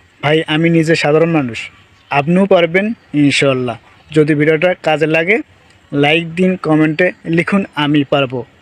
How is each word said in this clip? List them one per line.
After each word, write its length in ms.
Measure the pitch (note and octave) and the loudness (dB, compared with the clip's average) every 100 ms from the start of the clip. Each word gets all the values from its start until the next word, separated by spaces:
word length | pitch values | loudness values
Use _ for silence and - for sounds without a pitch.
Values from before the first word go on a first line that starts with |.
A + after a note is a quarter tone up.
| _ _ | _ _
ভাই, 200 | C#3+ D#3+ D#3+ | -2 0 0
আমি 240 | D#3 E3 | 0 2
নিজে 240 | E3 D#3 | 2 2
সাধারণ 360 | D#3+ D3 D#3 E3 | 0 2 2 2
মানুষ, 400 | D#3+ B2 A2 - - _ _ - | 0 -4 -8 -14 -20 _ _ -6
আপনিও 360 | C#3 C#3+ F3+ G3 | -4 0 0 2
পারবেন 480 | F#3 E3+ F3+ G#3+ A#3 _ | 2 2 0 -2 -6 _
ইনশাআল্লাহ। 680 | D3 C#3+ - C#3 C3 B2 A2+ - - - | 0 2 2 0 0 -4 -8 -16 -20 -2
যদি 220 | D3+ D3+ | 0 2
ভিডিওটা 400 | D3 D3+ D#3+ F3+ F#3 | 2 0 0 0 -2
কাজে 240 | - D#3 D#3 | -2 0 0
লাগে, 320 | D#3+ E3+ A3+ - _ _ _ _ | 0 0 -2 -4 _ _ _ _
লাইক 420 | C#3+ C#3+ E3 E3+ | -2 0 0 -2
দিন, 220 | E3 F#3 F#3 | -2 -2 0
কমেন্টে 560 | D#3 D#3 D#3 D3+ F3+ - | 0 0 0 0 -2 -2
লিখুন 400 | E3 E3 D#3+ G3 F#3+ | -4 -2 0 -2 -2
"আমি 300 | - D3 D3 | -4 0 0
পারবো", 400 | C3+ C#3+ C3 B2+ A#2 _ | 0 -2 -2 -6 -12 _